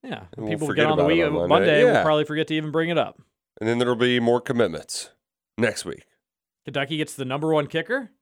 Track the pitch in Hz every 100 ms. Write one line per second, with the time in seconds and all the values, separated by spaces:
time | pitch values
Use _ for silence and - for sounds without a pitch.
0 | 269 196 92 - 110 147 151 107 151 156
1 | 147 170 160 160 - 165 190 147 247 156
2 | 156 151 151 151 160 156 151 151 165 165
3 | 110 - _ _ _ - 110 120 123 120
4 | 123 123 117 120 123 120 104 78 - -
5 | - _ _ _ _ - 113 - 90 -
6 | _ _ _ _ _ _ - 139 135 156
7 | 151 - 131 135 160 156 143 160 160 254
8 | 233 _